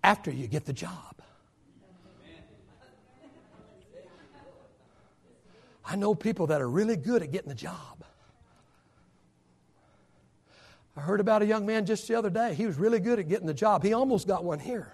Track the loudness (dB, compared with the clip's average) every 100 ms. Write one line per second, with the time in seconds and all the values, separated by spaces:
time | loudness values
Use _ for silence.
0 | 6 4 0 -6 -4 -4 -4 -8 -8 -12
1 | -18 -20 -20 _ _ _ _ -20 -20 -20
2 | -20 -20 -20 -20 -20 -20 -20 -20 -20 -20
3 | _ -20 -20 -20 -20 -20 -20 -20 -20 -20
4 | -20 -20 -20 -20 -20 -20 -20 _ _ _
5 | -20 _ _ _ -20 -20 -20 -20 -8 -2
6 | 0 2 0 0 2 2 2 2 2 0
7 | 2 0 0 -6 -6 -10 -10 -12 -16 -20
8 | -20 _ _ _ _ _ _ _ _ _
9 | _ _ _ _ _ _ _ _ _ _
10 | _ _ _ _ _ -20 -20 -20 _ -10
11 | -2 0 4 4 4 0 0 -2 0 -2
12 | 0 -2 0 0 -2 0 -2 0 2 2
13 | 2 0 0 -2 -2 0 4 4 4 2
14 | 2 2 2 -2 0 -4 -4 -8 -8